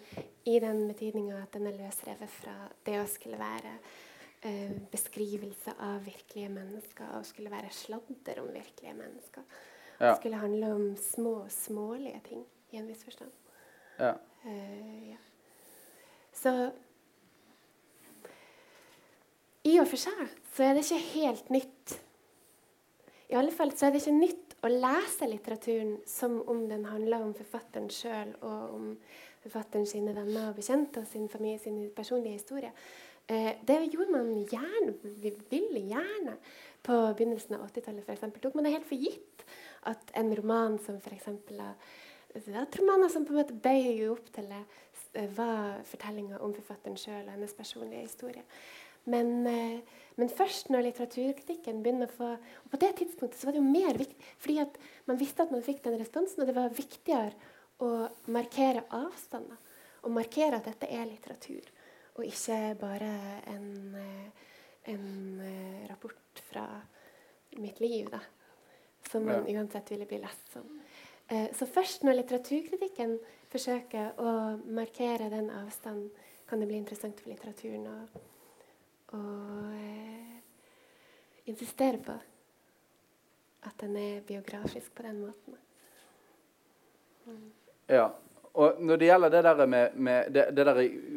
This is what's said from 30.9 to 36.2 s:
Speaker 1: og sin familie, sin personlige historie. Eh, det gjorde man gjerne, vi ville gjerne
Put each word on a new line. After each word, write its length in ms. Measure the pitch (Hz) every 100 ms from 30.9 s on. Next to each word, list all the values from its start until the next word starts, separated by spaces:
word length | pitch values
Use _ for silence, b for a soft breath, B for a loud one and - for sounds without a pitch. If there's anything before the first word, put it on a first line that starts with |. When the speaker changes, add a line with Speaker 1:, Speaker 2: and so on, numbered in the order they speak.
| 233
Speaker 1:
og 60 | 220
sin 200 | 220 214
familie, 300 | 214 214 214
sin 160 | 220 214 208 220
personlige 440 | 214 247 220 208
historie. 320 | - 277 233 - B B B B -
Eh, 260 | 220 220 220
det 160 | - 311 320
gjorde 180 | 320 392
man 200 | 285 233 214 202
gjerne, 420 | 233 320 440 247 -
vi 280 | 202 208 208 208 -
ville 320 | 285 427 247 196
gjerne 500 | 240 381 427